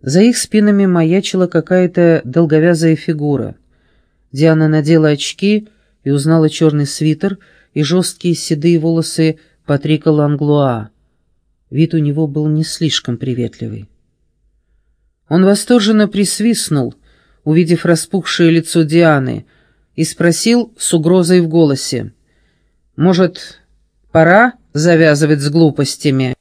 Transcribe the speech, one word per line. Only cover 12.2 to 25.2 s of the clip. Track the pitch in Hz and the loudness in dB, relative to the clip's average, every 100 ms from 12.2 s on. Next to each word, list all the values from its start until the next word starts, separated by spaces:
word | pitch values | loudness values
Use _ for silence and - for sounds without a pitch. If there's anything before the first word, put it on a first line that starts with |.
| 156 | -4
был | 143 151 | -4 -2
не | 151 | -2
слишком | 160 - 160 - - 117 | -4 -4 -4 -4 -6 -8
приветливый. | 127 123 113 - 113 107 101 _ _ _ _ _ _ _ _ _ _ _ _ _ _ | -6 -6 -6 -8 -12 -12 -18 _ _ _ _ _ _ _ _ _ _ _ _ _ _
Он | 160 | 0
восторженно | 190 202 - 247 202 214 208 | 2 2 2 2 2 0 0
присвистнул, | 202 202 - 214 233 - 147 120 - _ _ _ _ | 0 -4 -2 -2 -2 -2 -4 -4 -8 _ _ _ _
увидев | - 160 165 170 180 | -2 0 2 0 0
распухшее | 165 - 196 - - 170 | 0 0 -6 -6 0 2
лицо | 165 165 170 | 2 0 -2
Дианы, | 156 165 170 147 127 110 - _ _ _ _ | 0 2 4 2 -2 -8 -14 _ _ _ _
и | - | -6
спросил | 160 - 170 165 233 240 233 _ | -6 -2 -2 0 0 0 -2 _
с | - | -2
угрозой | 170 156 185 170 180 | -2 2 2 4 2
в | 170 | 2
голосе: | 165 156 139 - 123 107 _ _ _ _ _ _ _ _ - | 2 2 0 -6 -8 -8 _ _ _ _ _ _ _ _ -2
"Может, | 165 180 180 180 - - _ _ _ _ _ 165 | 0 2 0 -2 -20 -20 _ _ _ _ _ 2
пора | 165 190 247 - _ | 4 4 2 -2 _
завязывать | 147 160 165 160 147 | -2 2 4 4 2